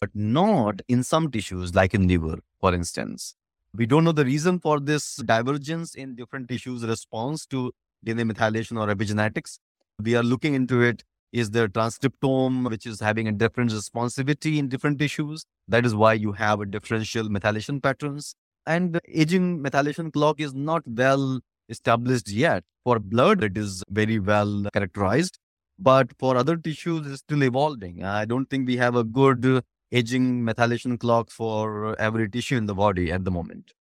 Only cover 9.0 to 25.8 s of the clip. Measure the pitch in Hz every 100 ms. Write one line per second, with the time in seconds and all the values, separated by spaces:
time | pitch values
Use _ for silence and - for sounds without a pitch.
9 | 104 107 107 160 - - _ _ _ -
10 | 107 120 117 123 156 139 127 127 120 107
11 | - _ _ 120 110 113 110 113 113 -
12 | 131 - 139 131 131 127 123 110 120 104
13 | 107 110 110 101 110 - 120 107 - 117
14 | 120 - 135 147 160 151 139 131 147 139
15 | 147 - 151 156 - _ - 117 120 107
16 | 110 110 107 101 107 104 104 104 - 113
17 | 110 117 110 101 110 107 107 139 135 131
18 | 147 143 - - _ _ 156 170 180 165
19 | - - 156 185 180 170 139 143 147 147
20 | 160 147 147 147 147 135 147 165 139 113
21 | 131 139 135 131 - _ - 117 - 117
22 | 123 123 101 101 160 98 - _ 123 113
23 | 98 113 165 214 107 98 104 92 - 101
24 | 107 110 98 104 104 101 101 104 98 101
25 | 95 127 180 - _ _ _ -